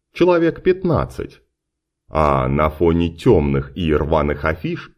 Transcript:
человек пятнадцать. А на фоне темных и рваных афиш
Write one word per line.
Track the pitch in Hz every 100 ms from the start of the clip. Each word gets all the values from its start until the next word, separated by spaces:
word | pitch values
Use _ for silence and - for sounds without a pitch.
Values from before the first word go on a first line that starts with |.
| _
человек | - 175 175 165 156
пятнадцать. | 185 185 185 131 - - - - _ _ _ _ _ _ _
А | - 76 69 64
на | 71 78
фоне | - 85 85 85 85
темных | 135 95 71 69 69 -
и | 82
рваных | 73 73 80 73 71
афиш | 80 82 160 175 -